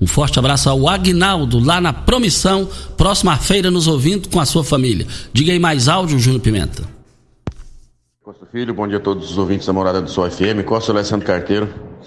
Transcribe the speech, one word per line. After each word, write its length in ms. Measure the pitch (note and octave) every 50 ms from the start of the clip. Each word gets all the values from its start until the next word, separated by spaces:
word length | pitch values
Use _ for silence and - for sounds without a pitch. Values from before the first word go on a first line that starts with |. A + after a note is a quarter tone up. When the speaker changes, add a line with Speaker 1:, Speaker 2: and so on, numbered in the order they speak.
Speaker 1:
Um 80 | F#2+ -
forte 320 | - C#3+ D3 C3 - B2+
abraço 280 | B2+ C3+ C#3 C3+ - C#3
ao 200 | C3+ C3+ C3+ E3
Aguinaldo, 720 | G3 F#3+ F#3 F#3 F3+ E3+ F#3 G3 G3 E3 C#3+ A#2 A#2+ A#2+
lá 200 | A#2+ D3+ E3+ F3+
na 120 | F3 D#3+
Promissão, 760 | B2 - - - B3 B3+ A#3+ F3+ - - - F#3 F#3+ G3 F#3+ F#3+ - - - - -
próxima 360 | - - F#3+ G3+ - A3 F3+
à 40 | D3+
feira, 340 | B2 - - F#3+ G3+ F3+ F#3
nos 160 | F3+ F3 D#3
ouvindo 420 | D#3+ D#3 C3 B2+ E3 G3+ G3 F3+ -
com 120 | - F3
a 40 | D3
sua 200 | - - E3 C#3
família. 420 | - D3+ C3 B2+ B2 G#2+ F2 E2 - - - - -
Diga 200 | - - D3+ E3+
aí 60 | F3+ F3
mais 260 | F3 E3 D#3 C3+ A#2+
áudio, 320 | C#3+ E3+ F#3+ F#3 D#3+ D3 B2+
Júnior 240 | A2+ B2+ C3 A#2+
Pimenta. 400 | - A2 G#2+ G2 D2 B1 - - - - - - - _ _ _ _ _ _ _ _ - - - - - - - - _ _ _ _ _ _ _ _
Speaker 2:
Costa 200 | G#2 G2+ _ F#2 -
Filho, 240 | A#2 A#2+ A#2+ A#2 -
bom 140 | G#2 G#2 G#2
dia 80 | G2+
a 40 | G2+
todos 300 | - G2 G2 F#2 D#2+ E2+
os 80 | F2 G2
ouvintes 300 | F#2+ F2 G2 F#2 - G2
da 40 |
Morada 300 | F#2 F#2+ F#2+ F#2 F#2 F#2+
do 80 | F2 -
Sol 160 | - G2 F2
F 180 | F2 - - F#2
M. 200 | G#2 G#2+ G#2 F#2
Costa, 260 | - A2+ A2+ - -
Alessandro 340 | G#2+ G#2 G2+ - G#2+ G2+ -
Carteiro. 440 | - F#2 F2+ - - G2+ G#2 G#2 G#2 - - - - - - -